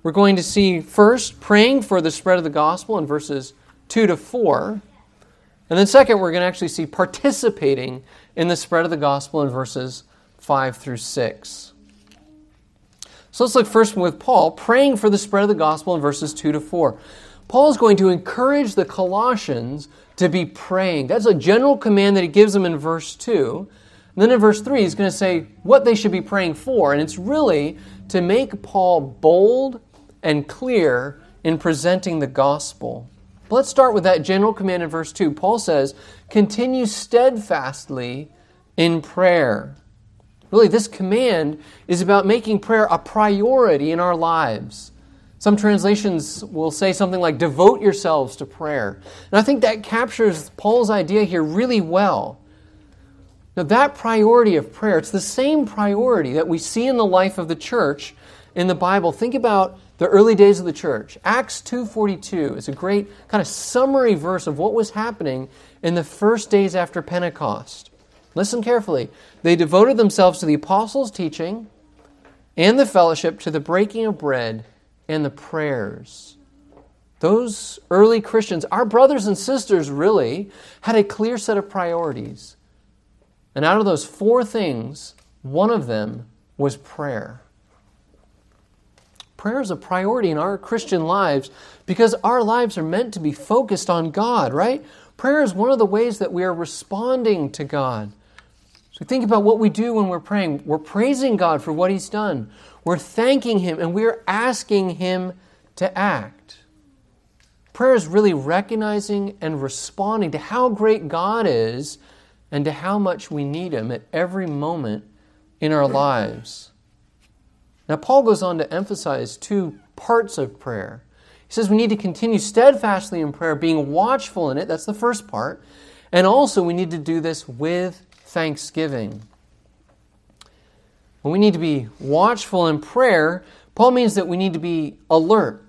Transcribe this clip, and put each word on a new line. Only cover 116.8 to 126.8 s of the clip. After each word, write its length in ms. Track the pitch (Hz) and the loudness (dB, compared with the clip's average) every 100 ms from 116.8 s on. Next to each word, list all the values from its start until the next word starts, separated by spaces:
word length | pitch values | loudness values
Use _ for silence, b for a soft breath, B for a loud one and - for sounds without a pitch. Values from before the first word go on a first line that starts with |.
| _ _ _ _ _ _ _ _ _ _ - | _ _ _ _ _ _ _ _ _ _ -8
Now, 80 | 156 | -6
Paul 260 | - 269 | 4 4
goes 200 | 226 208 | 4 2
on 140 | 185 165 | 0 -4
to 160 | 147 | -4
emphasize 640 | 170 202 202 170 135 120 - | -4 -6 -6 -4 -4 -6 -12
two 380 | - 202 175 - _ - | -6 -4 -4 -10 _ -16
parts 420 | - 233 214 - | 0 0 0 -6
of 220 | 135 - | -8 -10
prayer. 440 | - 110 - 117 _ b b b b | -10 -10 -10 -16 _ b b b b
He 60 | |
says 160 | - 208 | -4 2
we 80 | 214 | 2
need 120 | 226 | 2
to 40 | 208 | -2
continue 440 | 190 165 226 214 | -4 -4 -2 -2
steadfastly 800 | - 226 262 262 226 190 190 175 | 0 6 6 6 -2 -4 -4 -6
in 100 | 151 | -6
prayer, 240 | 143 165 147 | -4 -4 -2
being 360 | 165 160 139 | 0 0 0
watchful 580 | 156 220 269 - 196 156 | 0 0 -2 -4 -6 -4
in 60 | 135 | -4
it. 100 | 196 | -4
That's 180 | 160 - | -6 -8
the 80 | |
first 340 | 208 240 220 - | -4 -4 -4 -8
part. 340 | 107 127 - b b b b b | -8 -8 -10 b b b b b
And 160 | 180 190 | 2 4
also 340 | 247 285 - | 4 2 0
we 120 | 175 | -2
need 180 | 170 | -2